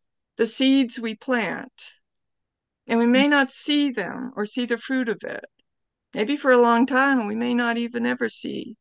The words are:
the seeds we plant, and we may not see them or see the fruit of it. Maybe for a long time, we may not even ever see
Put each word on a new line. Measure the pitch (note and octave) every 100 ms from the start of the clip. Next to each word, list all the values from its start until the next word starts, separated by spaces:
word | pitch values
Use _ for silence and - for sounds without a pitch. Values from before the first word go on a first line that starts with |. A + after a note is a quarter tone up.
| _ _ _ -
the | A3+
seeds | - C4+ C4+ A#3+ A#3+
we | A3+
plant, | G#3+ - B3 F#3+ D#3 - _ - _ _ _ _ _ _ _ _ _ -
and | A#3
we | A#3
may | B3+ C#4+
not | D4 C4+
see | - - D4 C#4+
them | A#3+ F3 - - -
or |
see | G#3 - A#3+
the | A3+
fruit | - C4 A#3
of | F#3
it. | - C#3+ - _ _ _ _ _ _
Maybe | E3 A3 C#4+
for | C#4
a | B3
long | A#3+ A#3 B3
time, | C4 C#4 C4 G#3
we | G#3+
may | A#3+
not | A#3+ A#3+ A#3
even | A#3 A#3+
ever | A#3+ B3 A#3
see | - - - - G#3+